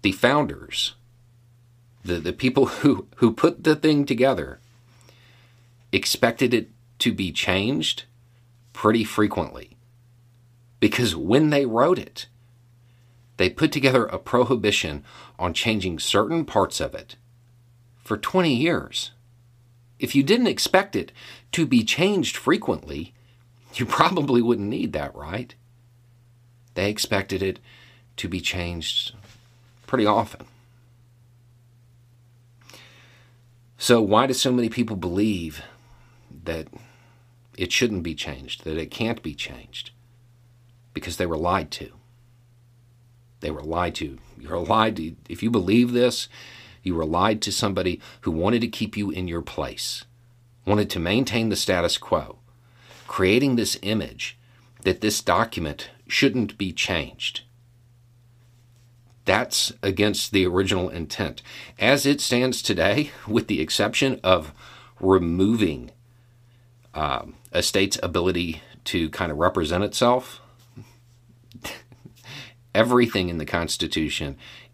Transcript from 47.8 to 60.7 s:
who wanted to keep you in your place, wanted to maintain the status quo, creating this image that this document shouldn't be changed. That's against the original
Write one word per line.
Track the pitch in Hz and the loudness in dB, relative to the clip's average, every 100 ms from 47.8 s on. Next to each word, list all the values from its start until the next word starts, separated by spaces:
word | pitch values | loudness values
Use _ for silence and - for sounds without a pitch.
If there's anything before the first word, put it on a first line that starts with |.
| 90 87 - - | -2 -4 -12 -10
who | - | -6
wanted | 80 92 117 | 0 2 0
to | 117 | -2
keep | - 107 107 | -4 -6 -4
you | 101 | -4
in | 87 90 | -4 -6
your | 82 | -6
place, | 76 - 69 - - - - _ _ _ _ _ - | -8 -8 -8 -8 -10 -10 -14 _ _ _ _ _ 0
wanted | 104 104 | 0 0
to | 92 | -2
maintain | 82 110 135 113 113 | 0 0 0 -2 -2
the | 95 | -2
status | - 90 87 - | 0 0 0 -2
quo, | - 85 78 - _ _ _ _ - - - | -2 -4 -4 -18 _ _ _ _ -20 -20 -10
creating | - 92 117 139 123 | 0 4 4 4 2
this | 101 - | 0 -4
image | 98 107 73 - - - _ _ _ _ | -2 -4 -4 -10 -12 -12 _ _ _ _
that | 95 92 | -2 0
this | 107 104 | 0 0
document | - 87 113 - 78 73 - - - | 2 2 2 -2 -6 -8 -14 -18 -6
shouldn't | - 135 123 104 - | 2 2 2 -4 -4
be | 95 | -6
changed. | 85 - 87 65 - - - - _ _ _ _ _ _ _ _ _ _ _ _ _ _ _ _ _ - | -4 -2 -2 -2 -8 -8 -8 -16 _ _ _ _ _ _ _ _ _ _ _ _ _ _ _ _ _ 2
That's | 98 120 - - - | 2 2 -2 -4 -2
against | 98 95 104 98 - | -4 2 2 0 0
the | 98 90 | 2 2
original | 90 92 | 2 2